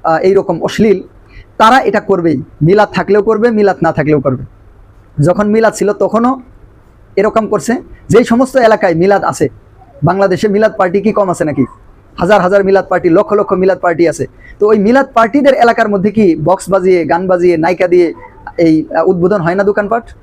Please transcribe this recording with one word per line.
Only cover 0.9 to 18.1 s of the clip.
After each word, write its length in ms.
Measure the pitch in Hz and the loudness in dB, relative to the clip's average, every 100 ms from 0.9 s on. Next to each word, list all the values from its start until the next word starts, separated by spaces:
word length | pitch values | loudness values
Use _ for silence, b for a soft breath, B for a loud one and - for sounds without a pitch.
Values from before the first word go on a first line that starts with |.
| 190 - - _ b b - | 0 -4 -20 _ b b 0
তারা 220 | 220 262 | 4 4
এটা 200 | - 208 | 2 -4
করবেই। 420 | 202 190 165 131 - - | -2 -2 0 -2 -6 -2
মিলাদ 260 | 151 208 202 | 2 2 0
থাকলেও 300 | - 165 202 | -2 0 0
করবে, 280 | 202 220 240 | 0 0 0
মিলাদ 260 | 214 202 - | 2 0 0
না 100 | 165 | -2
থাকলেও 280 | 160 147 151 | -2 0 0
করবে। 240 | 139 123 - - - - - - _ - | -2 -6 -10 -20 -20 -20 -20 -20 _ -2
যখন 240 | 147 180 208 | 0 0 0
মিলাদ 260 | 220 220 | 2 0
ছিল 180 | - 202 | 0 -4
তখনও 480 | 202 196 214 240 262 - - - - - - - - | -2 -2 0 -2 -2 -10 -20 -20 -20 -20 -20 -8 -2
এরকম 320 | 208 220 214 | 0 -2 -2
করছে। 340 | 208 147 233 - b b | -4 -2 -6 -6 b b
যেই 160 | 196 | 2
সমস্ত 320 | 254 233 262 262 | 2 0 0 2
এলাকায় 380 | 226 208 196 | 2 2 0
মিলাদ 300 | 165 185 196 | 0 2 0
আছে, 240 | - - 143 - - - - - | -2 -4 -6 -6 -20 -20 -20 -4
বাংলাদেশে 440 | 156 190 196 180 214 | -2 0 0 0 -2
মিলাদ 280 | 202 214 214 | 0 0 0
পার্টি 240 | 185 196 | -2 0
কি 120 | 202 | 0
কম 180 | 202 190 | 0 -2
আছে 140 | 165 | -2
নাকি? 200 | 156 143 127 - - _ _ - | -4 -2 -4 -6 -20 _ _ -6
হাজার 220 | 175 208 | 0 2
হাজার 240 | 180 202 | 2 0
মিলাদ 240 | 190 196 185 | 2 0 0
পার্টি, 220 | 180 175 | -2 2
লক্ষ 220 | 170 208 | 2 2
লক্ষ 200 | 208 196 | -2 -2
মিলাদ 260 | 185 185 180 | 0 0 0
পার্টি 300 | 180 156 165 | -2 0 -2
আছে। 180 | 143 123 B B B | -2 -10 B B B
তো 80 | 208 | 0
ওই 120 | 214 | 2
মিলাদ 340 | 202 262 277 | 2 0 0
পার্টিদের 420 | 233 226 285 277 | 0 0 2 2
এলাকার 340 | 262 233 226 214 | 4 2 2 0
মধ্যে 220 | 202 202 | 0 0
কি 260 | 208 196 156 | 2 2 2
বক্স 260 | 156 190 - | 0 -2 0
বাজিয়ে, 340 | 190 185 180 | 0 2 0
গান 220 | 156 165 185 | 0 -2 0
বাজিয়ে, 300 | 180 180 170 | 0 2 0
নায়িকা 320 | 165 180 180 | 0 0 0
দিয়ে 240 | 180 170 | 2 0